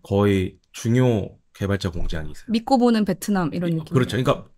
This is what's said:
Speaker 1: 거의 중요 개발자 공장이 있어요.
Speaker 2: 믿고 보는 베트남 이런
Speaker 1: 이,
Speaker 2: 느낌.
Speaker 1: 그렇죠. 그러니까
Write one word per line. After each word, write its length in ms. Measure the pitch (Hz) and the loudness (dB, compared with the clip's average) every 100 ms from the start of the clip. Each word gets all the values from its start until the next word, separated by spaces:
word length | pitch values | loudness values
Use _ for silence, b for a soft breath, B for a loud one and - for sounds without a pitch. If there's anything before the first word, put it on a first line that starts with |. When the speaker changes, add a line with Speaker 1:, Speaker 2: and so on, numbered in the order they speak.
Speaker 1:
거의 540 | - 98 101 98 92 - _ | -2 2 4 2 0 -6 _
중요 580 | - 113 123 127 110 - - _ - | -8 0 2 4 2 -4 -12 _ -6
개발자 340 | 98 98 95 | -2 -2 -2
공장이 400 | 76 - 82 76 | -2 -4 -4 -8
있어요. 160 | - - | -12 -4
Speaker 2:
믿고 280 | 226 233 269 | -4 2 2
보는 280 | 240 226 196 | 4 2 0
베트남 440 | 175 - 196 175 - | -2 -2 -2 -2 -4
이런 160 | 170 | -4
Speaker 1:
이, 40 | 160 | -4
Speaker 2:
느낌. 160 | 156 135 | -2 0
Speaker 1:
그렇죠. 220 | 123 110 | 0 -2
그러니까 280 | 131 - - | -2 -2 -6